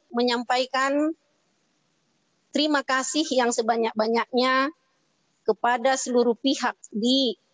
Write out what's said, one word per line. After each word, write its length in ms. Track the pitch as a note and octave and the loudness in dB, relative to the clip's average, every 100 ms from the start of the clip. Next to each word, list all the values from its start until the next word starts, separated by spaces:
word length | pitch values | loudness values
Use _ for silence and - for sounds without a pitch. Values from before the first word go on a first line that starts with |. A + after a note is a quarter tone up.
| _ A#3+ | _ -2
menyampaikan 960 | B3 A#3+ A#3+ B3+ B3+ C4 C#4 C#4+ D4+ E4 _ _ _ _ _ _ _ _ _ _ _ _ _ C4 | -2 -2 -2 -2 -2 -2 0 0 -2 -6 _ _ _ _ _ _ _ _ _ _ _ _ _ -2
terima 320 | D4+ C#4+ C4+ | 0 0 0
kasih 400 | C4 B3+ D4+ D#4+ B3+ | -2 -2 -2 0 0
yang 160 | A#3 | 0
sebanyak-banyaknya 1200 | A#3+ A3 A#3 A3+ G#3+ G#3+ A#3 A3 B3+ B3+ C4 C4+ - _ _ _ _ _ _ | 0 0 0 -2 -2 0 0 0 0 2 2 0 -4 _ _ _ _ _ _
kepada 560 | - G#3+ A#3 B3 B3+ C4 | -6 -2 0 0 0 0
seluruh 400 | - A#3+ A#3 A3 | 0 2 2 2
pihak 400 | C4+ - B3 - - A3 | 0 0 -2 -6 -10 -2
di 400 | A#3 C4+ B3+ - _ | 0 2 0 -4 _